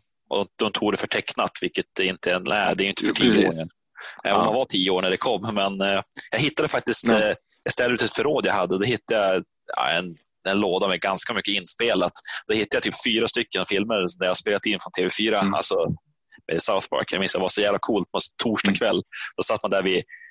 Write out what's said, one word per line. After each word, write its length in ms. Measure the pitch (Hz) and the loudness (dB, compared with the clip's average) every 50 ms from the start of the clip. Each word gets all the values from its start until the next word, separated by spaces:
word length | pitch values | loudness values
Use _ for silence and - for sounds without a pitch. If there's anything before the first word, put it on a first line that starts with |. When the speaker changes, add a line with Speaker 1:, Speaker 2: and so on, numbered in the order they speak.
| - - _ _ _ - | -8 -18 _ _ _ -4
Speaker 1:
Och 180 | - 101 98 - _ | -2 -2 -2 -2 _
de 160 | - 113 104 | -2 -2 -2
tog 220 | - - 104 104 98 | -2 0 0 0 0
det 40 | - | 0
för 100 | - - | -2 -2
tecknat, 440 | - 104 - - - - 104 95 - - | -2 -2 -4 -4 -2 -2 -2 -2 -2 -4
vilket 240 | 95 90 - 90 - _ - | -6 -4 -2 -4 -6 _ -2
det 100 | - 95 | -2 -2
inte 260 | 92 92 - - 90 | -2 -2 -2 -2 0
är, 80 | 90 92 | 0 0
nej, 360 | 92 - 101 104 95 90 87 | 0 0 0 2 2 2 0
det 60 | 92 | 0
är 40 | 95 | 0
ju 40 | 98 | -2
inte 120 | 95 - - | -2 -2 -2
för 80 | 104 101 - | -2 2 4
Speaker 2:
Jo, 120 | 131 120 | 4 6
Speaker 1:
tio 80 | 107 107 | 6 6
år 40 | 95 | 4
Speaker 2:
precis. 140 | 90 82 82 | 4 2 -2
Speaker 1:
sedan. 120 | 82 - _ _ _ _ _ - - - - - - | -6 -10 _ _ _ _ _ -18 -16 -16 -12 -6 -2
Även 140 | 98 101 92 | 0 2 2
om 40 | |
Speaker 2:
Ja. 40 | 90 | 2
Speaker 1:
man 100 | 110 107 | 2 2
var 100 | 131 127 | 0 0
tio 240 | - - 95 92 95 | 0 0 0 2 2
år 100 | 92 92 | 2 2
när 80 | 95 92 | 2 0
det 80 | 98 - | 0 0
kom, 380 | - 131 113 92 101 113 104 | 0 0 -2 -2 -2 -4 -2
men, 260 | 101 98 98 98 95 | -2 -2 -2 -2 -2
eh, 200 | 98 98 98 95 - - - - - - | 0 0 0 0 -2 -6 -10 -18 -10 -4
jag 80 | - - | -2 0
hittade 280 | 147 139 - - 151 151 | 0 0 0 0 -2 0
faktiskt, 400 | - 123 - 123 113 - - 117 | 0 -2 0 0 0 2 2 2
Speaker 2:
Ja. 120 | 113 107 | 4 4
Speaker 1:
eh, 160 | 107 104 90 - _ _ _ _ - | 2 0 -2 -4 _ _ _ _ -6
jag 100 | - - | -4 -2
ställde 200 | - 123 123 123 | 0 2 2 2
ut 60 | 107 | 0
ett 100 | 120 107 - | 0 -2 0
förråd 320 | - 117 147 151 123 98 | 0 0 0 2 2 2
jag 80 | 92 101 | 0 2
hade, 200 | 98 90 90 95 | 0 0 0 0
och 60 | 95 | 0
då 60 | 101 | 0
hittade 480 | 123 117 - - - 113 107 98 95 95 | 0 -2 -2 -2 0 2 2 4 4 2
jag, 100 | 90 - _ _ _ _ - - - | 0 -2 _ _ _ _ -8 -4 -2
ja, 120 | 62 69 | 0 0
en, 280 | 82 87 92 87 82 - _ _ _ _ - 95 | 0 -2 -2 -6 -10 -16 _ _ _ _ -2 0
en 100 | 98 104 | 0 2
låda 280 | 104 92 90 95 101 95 | 2 2 2 2 2 0
med 140 | 92 85 | 0 0
ganska 320 | - 98 95 90 - - 113 | 0 0 0 0 -2 -2 -2
mycket 200 | 98 - - 101 | -4 -4 -2 -4
inspelat. 600 | 101 87 - - - 117 117 - 92 90 85 - - - - - - - - | -2 -2 -4 -2 0 0 2 2 2 2 0 0 -4 -8 -8 -10 -8 -4 -2
Då 60 | 107 | 0
hittade 220 | 110 101 - - 120 | 0 0 0 0 -2
jag 60 | - | -2
typ 200 | 104 - - - 127 | -2 -4 -2 -2 0
fyra 200 | 110 113 117 113 | 0 2 0 0
stycken 380 | - 123 113 - - 92 90 | 0 -2 -4 -4 -4 -4 -2
filmer 540 | - 98 95 107 117 113 101 90 90 - 90 | -2 0 -2 0 0 0 0 0 0 -2 0
där 60 | 92 90 | 0 0
jag 100 | 90 - | 0 0
spelat 280 | - 107 104 98 - | 0 0 -2 0 0
in 140 | 107 101 90 | -2 -2 -2
från 120 | - - | -4 -6
T 120 | - 90 90 | -4 -2 -2
V 60 | 92 - - | 0 0 0
fyra, 220 | 107 110 110 101 | 0 2 2 2
Speaker 2:
Mm. 140 | 98 98 95 | 2 2 0
Speaker 1:
alltså, 220 | 76 - - - 87 82 - 82 - _ _ _ _ _ _ - - _ - | 0 0 0 2 2 0 0 -2 -6 _ _ _ _ _ _ -20 -14 _ -4
med 100 | 82 82 | -2 -2
South 260 | - - 101 95 - - | 0 0 0 -2 -2 -2
Park. 220 | - - - - | -2 -2 -2 -2
Jag 80 | - 92 | -2 -2
minns 160 | 98 92 - | 0 0 0
att 40 | - | 0
det 40 | 95 | 0
var 60 | 90 | 0
så 120 | - 104 | 0 2
jävla 180 | 104 101 101 95 | 2 2 0 0
coolt, 320 | - - 113 98 87 - | 0 0 0 0 -2 -2
på 80 | - 92 - - - - - | -2 -4 -4 -4 -4 -2 -2
torsdag 260 | 117 107 - - 101 | -2 0 0 2 0
Speaker 2:
Mm. 80 | 98 - | 0 2
Speaker 1:
kväll. 260 | 120 104 92 92 - _ - - - - - - | 2 0 0 0 -2 _ -10 -12 -12 -8 -4 -2
Då 60 | 101 | -2
satt 200 | - 113 104 - | 0 0 0 0
man 80 | 101 | 0
där 120 | 101 98 92 | 0 2 2
vid, 200 | 95 92 85 - - - - - - | 2 2 0 -2 -4 -10 -20 -20 -20